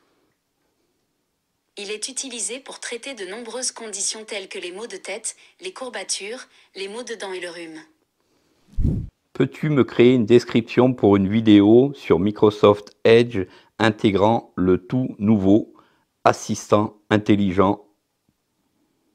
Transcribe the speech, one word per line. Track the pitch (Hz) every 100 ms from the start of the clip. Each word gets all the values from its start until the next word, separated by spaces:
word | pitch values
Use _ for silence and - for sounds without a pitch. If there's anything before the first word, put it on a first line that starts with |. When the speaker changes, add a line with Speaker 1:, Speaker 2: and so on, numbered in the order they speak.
| _ _ _ _ _ _ _ _ _ _ _ _ _ _ _ _ _ -
Speaker 1:
Il | 202
est | 214 233
utilisé | 254 269 240 220 254
pour | - -
traiter | - 233 277
de | 240 180
nombreuses | 214 226 240 254
conditions | - 226 202 196 220 214
telles | 208 190
que | 196
les | 175
maux | 185 226
de | 190
tête, | - 202 - - _ _
les | 185
courbatures, | - 254 214 190 - 196 254 - _ _ 196
les | 196
maux | 220
de | 233 220
dents | 202
et | 185
le | 175
rhume. | 170 165 156 156 _ _ _ _ _ _ _ _ - - - - _ _
Speaker 2:
Peux-tu | - 139 - 156
me | 143 113
créer | - 120
une | 127 104
description | 120 - - 113 - 127
pour | 127 107 101
une | 95
vidéo | 110 113 104 101 117 139 139
sur | - 85
Microsoft | 101 104 107 - 104 101 - _ -
Edge | 113 120 110 92 - _ -
intégrant | 113 110 110 95 104 117 - -
le | 92 90 -
tout | 127 131 -
nouveau | 101 110 95 107 - _ _ _ _ _ -
assistant | 120 - 107 - 107 104 - -
intelligent ? | 104 104 101 101 90 95 101 _ _ _ _ _ _ _ _ _ _ _ _ _